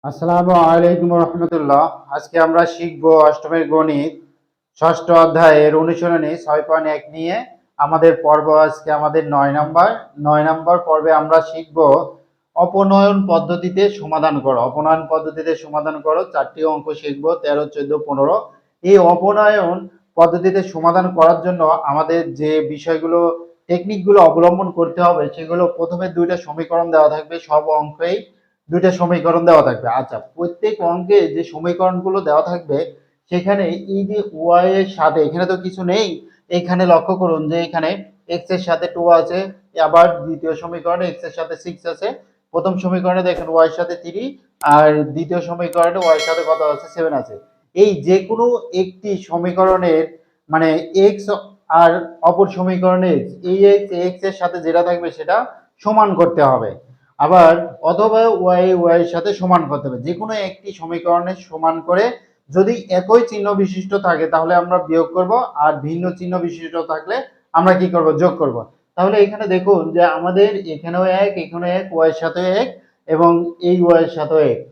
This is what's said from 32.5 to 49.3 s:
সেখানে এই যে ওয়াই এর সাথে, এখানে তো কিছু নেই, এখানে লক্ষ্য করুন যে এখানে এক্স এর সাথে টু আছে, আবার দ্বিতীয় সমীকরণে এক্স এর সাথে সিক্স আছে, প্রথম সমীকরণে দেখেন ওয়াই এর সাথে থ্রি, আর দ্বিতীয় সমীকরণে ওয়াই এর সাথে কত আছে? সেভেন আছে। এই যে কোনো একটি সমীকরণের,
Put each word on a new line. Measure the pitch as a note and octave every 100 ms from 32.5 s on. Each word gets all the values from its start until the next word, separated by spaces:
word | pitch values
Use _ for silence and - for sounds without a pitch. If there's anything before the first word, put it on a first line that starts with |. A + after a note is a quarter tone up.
| F3 D#3+ C#3+ E3 - _ _ _
সেখানে | F3+ F#3 G3+ F3 E3+ G3
এই | G3 G3
যে | G#3 G3+
ওয়াই | D#3 E3+ F3 F#3
এর | F#3+ F#3+
সাথে, | F3+ D#3 D#3
এখানে | D3 E3+ F3+
তো | F#3
কিছু | F3+ F#3
নেই, | F3+ G3+ G3+ E3 - _ _
এখানে | F3 F3 F3+ F3+
লক্ষ্য | E3 F3+ F#3+
করুন | F3+ D#3+ D#3
যে | E3
এখানে | E3+ E3 D#3+ G3 - _ -
এক্স | E3+ -
এর | F3+ F3+
সাথে | E3 F3
টু | F3 E3+ E3+
আছে, | E3+ F3+ G3 - _ E3 D#3
আবার | E3 E3+ -
দ্বিতীয় | D#3+ D3+ D#3+
সমীকরণে | D#3 E3+ E3+ E3+ F3 F3+
এক্স | -
এর | E3 E3+
সাথে | D#3+ D#3+
সিক্স | F3+ - E3+
আছে, | E3 G3+ C#4 _ _ _
প্রথম | E3+ F#3 F#3
সমীকরণে | F#3 F3+ F#3 F#3
দেখেন | F3+ E3+ D#3+
ওয়াই | E3 E3
এর | E3
সাথে | F3 F3
থ্রি, | E3+ F#3 C4 C#4+ _ _ D3
আর | D3 D3+ D3+ C#3
দ্বিতীয় | C#3+ D#3+ F3
সমীকরণে | F3 E3+ E3+ F3 E3+ F3+
ওয়াই | E3+ D#3
এর | D#3+
সাথে | E3 D#3
কত | D#3+ D3+
আছে? | C#3+ -
সেভেন | F3 D#3+ C#3
আছে। | - G#2 _ _ _ F3
এই | G#3 E3+
যে | C#3+ F#3+ F#3+
কোনো | A3 A#3+ A#3+ - F3+
একটি | F#3 - G#3 F#3
সমীকরণের, | -